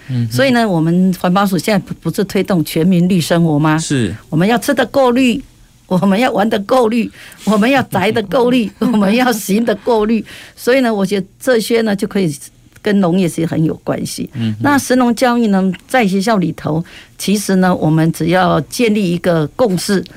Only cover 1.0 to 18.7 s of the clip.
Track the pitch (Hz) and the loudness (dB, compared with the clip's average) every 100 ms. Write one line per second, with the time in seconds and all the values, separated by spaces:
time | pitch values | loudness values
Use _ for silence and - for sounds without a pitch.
1 | 185 180 185 185 202 185 180 202 - - | 2 0 0 0 0 0 0 -2 -2 -8
2 | 165 160 202 208 185 185 151 165 165 180 | -6 -4 -2 -2 0 -2 -2 0 2 2
3 | 180 190 143 170 170 147 156 156 160 139 | 2 2 2 2 2 2 2 0 0 -2
4 | 104 107 - 156 190 233 233 262 226 277 | -2 -6 -6 0 0 0 0 -2 0 2
5 | 262 240 254 214 - - - _ - 185 | 2 2 2 0 -6 -20 -20 _ -4 0
6 | 202 196 254 - 214 220 202 262 226 240 | 2 2 0 0 0 -2 0 2 2 0
7 | 214 - - - - 214 226 269 - 226 | -2 -8 -20 -8 0 2 2 2 0 -2
8 | 208 226 202 262 240 247 202 - 254 214 | 0 -2 -2 0 2 2 -2 -2 -2 2
9 | 190 233 254 220 - 196 233 208 - 226 | 2 2 0 0 -2 0 0 -2 0 0
10 | 208 226 - - - - - 269 247 214 | 2 0 -4 -14 -20 -6 0 2 2 0
11 | 190 196 190 _ - 240 214 233 226 196 | -2 -2 -6 _ 0 0 2 0 0 -2
12 | 208 196 175 143 - - _ - - 202 | -2 -2 -2 -4 -12 -20 _ -8 -2 2
13 | 180 180 175 160 165 - 160 - - - | 2 2 0 -2 -4 -2 -2 -2 -6 -6
14 | - - - - 113 107 277 285 269 254 | -8 -10 -10 -6 -6 -2 0 0 0 0
15 | 240 233 254 240 226 196 190 175 - 262 | 0 0 0 2 0 0 0 -4 -2 0
16 | 208 196 190 214 165 - - 156 170 - | 0 0 0 0 -2 -4 -4 -4 -6 -12
17 | - - - 202 202 190 185 180 160 160 | -20 -8 -2 -2 0 2 2 2 0 2
18 | 160 160 160 185 180 170 147 | 0 0 0 2 2 0 -2